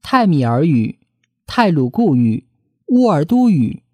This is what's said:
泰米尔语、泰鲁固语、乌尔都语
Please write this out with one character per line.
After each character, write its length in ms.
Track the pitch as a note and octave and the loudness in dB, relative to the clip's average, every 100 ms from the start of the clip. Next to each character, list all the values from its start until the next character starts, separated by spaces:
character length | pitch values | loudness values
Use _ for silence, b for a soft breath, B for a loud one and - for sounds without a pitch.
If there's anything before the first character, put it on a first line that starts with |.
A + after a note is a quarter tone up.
泰 240 | - B3+ G#3+ | -2 0 2
米 180 | D3+ | 0
尔 220 | A#2+ A#2 E3 | 0 0 0
语、 320 | B2+ A2 - _ _ _ _ - | 0 -2 -8 _ _ _ _ -8
泰 240 | - G#3+ | -2 0
鲁 180 | D#3 B2+ | 0 -2
固 260 | E3 A3+ | -2 0
语、 320 | B2+ A#2 A2 _ _ _ _ - | 2 0 -2 _ _ _ _ -2
乌 160 | B3 | 0
尔 200 | B3 F3 | 2 0
都 240 | E3+ B3 B3 | 0 2 2
语 340 | E3+ A2 - _ | 2 -2 -6 _